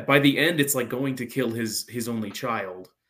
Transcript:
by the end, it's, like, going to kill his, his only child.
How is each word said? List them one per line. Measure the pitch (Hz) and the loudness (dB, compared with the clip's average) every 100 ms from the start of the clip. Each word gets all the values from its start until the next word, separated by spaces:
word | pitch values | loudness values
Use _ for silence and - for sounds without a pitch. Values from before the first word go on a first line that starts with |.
by | 113 143 | 4 6
the | 143 135 | 6 4
end, | 160 165 | 2 2
it's, | 139 | 2
like, | 127 120 | 0 -2
going | 127 139 131 | -2 -2 -4
to | 117 | -4
kill | 139 120 | -2 -2
his, | 113 113 107 - | -2 -4 -4 -6
his | 120 113 | -6 -4
only | 117 104 | -4 -6
child. | 107 123 110 95 92 92 _ | -6 -4 -4 -6 -10 -16 _